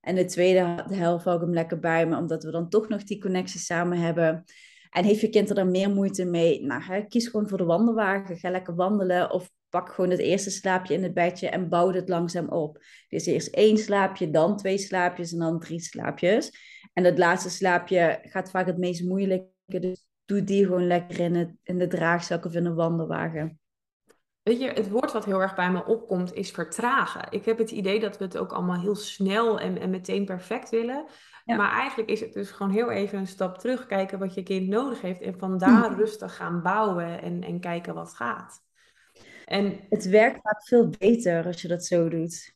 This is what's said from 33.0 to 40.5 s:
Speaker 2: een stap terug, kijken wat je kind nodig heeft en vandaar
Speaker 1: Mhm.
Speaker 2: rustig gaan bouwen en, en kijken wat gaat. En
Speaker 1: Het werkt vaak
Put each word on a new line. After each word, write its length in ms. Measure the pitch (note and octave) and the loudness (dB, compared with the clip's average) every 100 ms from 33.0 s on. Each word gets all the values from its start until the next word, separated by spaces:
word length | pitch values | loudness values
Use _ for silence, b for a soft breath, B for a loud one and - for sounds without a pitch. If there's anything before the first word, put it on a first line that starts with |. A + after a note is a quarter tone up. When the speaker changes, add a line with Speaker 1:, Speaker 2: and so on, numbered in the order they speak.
| G3 G3 | -4 -4
Speaker 2:
een 80 | F#3+ | -8
stap 300 | - F#3 F#3 | -4 -6 -4
terug, 280 | A#3 B3+ - | -4 -4 -2
kijken 340 | G3 F#3+ G3 | -4 -2 -4
wat 140 | F#3+ | -6
je 100 | F#3+ | -6
kind 240 | F3+ F#3+ F#3+ | -4 -4 0
nodig 340 | G#3 C#4 A#3 | -2 -2 -6
heeft 200 | F3+ F3+ | -8 -6
en 180 | - F3+ | -8 -8
vandaar 500 | F#3+ F#3 F#3 A#3 A3+ | -4 2 8 8 6
Speaker 1:
Mhm. 80 | F#3+ | 2
Speaker 2:
rustig 360 | G#3+ - F#3+ - | 0 -2 -12 -10
gaan 260 | F3 F3 | -6 -2
bouwen 600 | E3+ G3+ G#3+ F3+ E3+ E3+ | 0 2 2 0 -4 -8
en, 220 | F3 F3 | -8 -8
en 160 | F3+ F3 | -6 -8
kijken 340 | F3 E3+ F3 | -6 -6 -6
wat 200 | E3 E3+ | -10 -12
gaat. 520 | - A#3 A3 - - _ _ B B B B B B B | -8 -6 -6 -12 -20 _ _ B B B B B B B
En 340 | G3 G3+ - - | -2 0 -4 -4
Speaker 1:
Het 160 | G3+ F#3 | -2 4
werkt 300 | G#3 A#3 C4+ | 6 6 2
vaak 260 | G#3+ | -4